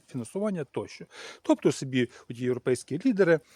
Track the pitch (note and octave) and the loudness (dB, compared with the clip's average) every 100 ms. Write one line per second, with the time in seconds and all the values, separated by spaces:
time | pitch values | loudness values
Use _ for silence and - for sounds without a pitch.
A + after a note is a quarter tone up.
0 | - C3 A2+ F#3+ G#3+ F3+ C#3 - G2 - | -10 -10 -8 -6 -4 -4 -6 -8 -8 -12
1 | F3 - - - - D#4 - - C#3 C3 | -20 -18 -18 -8 0 2 2 0 0 0
2 | B2 - - A#2+ B2 A#2+ C3+ B2 - D3 | 0 -2 -16 -4 -2 0 0 0 -2 -2
3 | C4 G3 F3 D#3+ - | 0 2 4 4 0